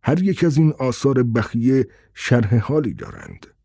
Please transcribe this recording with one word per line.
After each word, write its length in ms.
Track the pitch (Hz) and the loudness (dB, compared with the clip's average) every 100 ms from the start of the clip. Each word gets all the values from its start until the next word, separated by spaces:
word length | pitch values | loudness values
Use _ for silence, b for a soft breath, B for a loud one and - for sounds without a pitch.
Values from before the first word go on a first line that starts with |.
هر 200 | - 156 | 0 0
یک 200 | 190 175 | 0 0
از 140 | 170 143 | 0 4
این 160 | 160 147 | 2 2
آثار 440 | 131 120 139 127 | -4 0 0 2
بخیه 640 | 123 117 110 120 120 135 123 b b | 2 0 -2 -2 2 2 0 b b
شرح 440 | - - 131 104 120 | -12 0 2 2 0
حالی 360 | 110 151 127 | 0 -2 -2
دارند. 540 | - - - - - - _ | -8 -14 -16 -18 -20 -20 _